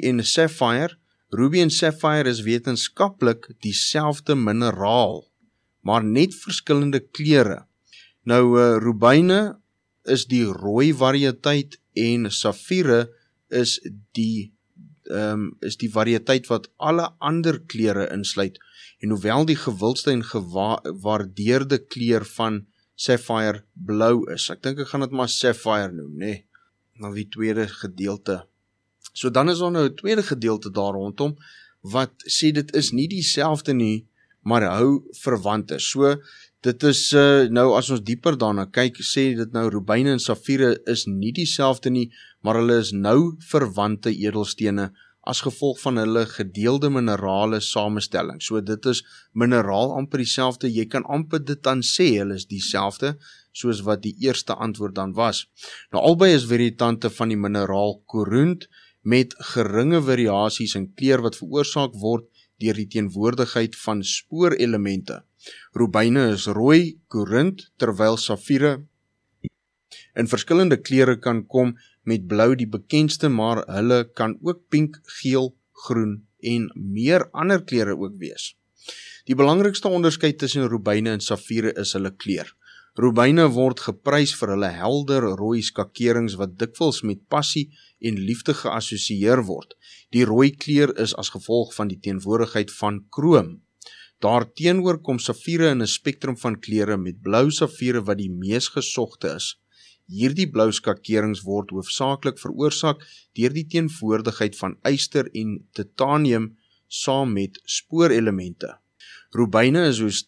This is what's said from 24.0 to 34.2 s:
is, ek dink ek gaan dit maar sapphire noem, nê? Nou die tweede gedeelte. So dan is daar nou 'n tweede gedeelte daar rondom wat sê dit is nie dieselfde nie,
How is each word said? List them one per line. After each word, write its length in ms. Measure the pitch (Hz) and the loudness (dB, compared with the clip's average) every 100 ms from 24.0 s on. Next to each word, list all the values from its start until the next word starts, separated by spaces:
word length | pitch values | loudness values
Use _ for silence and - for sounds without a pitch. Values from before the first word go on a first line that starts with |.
| 113 120 - | 4 2 0
is, 140 | 85 - | -6 -8
ek 100 | 92 131 | -6 -6
dink 180 | 139 | -6
ek 80 | 131 | -6
gaan 140 | 143 131 | -6 -4
dit 100 | 135 | -4
maar 140 | 123 | -4
sapphire 600 | - 127 113 113 107 98 | 0 0 0 -2 -2 -2
noem, 200 | 85 73 76 | -8 -12 -10
nê? 140 | 101 98 _ _ _ _ _ _ | -8 -10 _ _ _ _ _ _
Nou 120 | 104 101 | -12 -10
die 120 | 101 | -12
tweede 340 | 107 110 107 107 | -6 -2 -2 -4
gedeelte. 760 | - 101 92 98 101 - 92 - _ _ _ _ _ - | -6 -14 -8 -8 -6 -6 -6 -8 _ _ _ _ _ -18
So 180 | - 127 | -6 0
dan 160 | 123 151 | 2 2
is 100 | 170 | 0
daar 140 | 175 | -2
nou 120 | 170 139 | 0 0
'n 100 | - | -2
tweede 280 | 196 214 | -2 0
gedeelte 480 | 196 131 113 110 107 | 0 -2 -2 -2 -4
daar 220 | 101 101 | -4 -2
rondom 420 | 98 101 101 147 147 - - _ _ | -4 -8 -4 -4 -4 -16 -20 _ _
wat 320 | 98 120 127 - - | -4 -2 -2 -6 -6
sê 280 | - 156 | 0 0
dit 220 | 147 147 156 | 0 -2 -2
is 160 | 143 | 0
nie 160 | 120 156 | -2 -2
dieselfde 640 | 190 147 - 151 151 147 | -2 -2 0 0 -2 0
nie, 320 | 131 110 110 - _ | 0 2 0 -6 _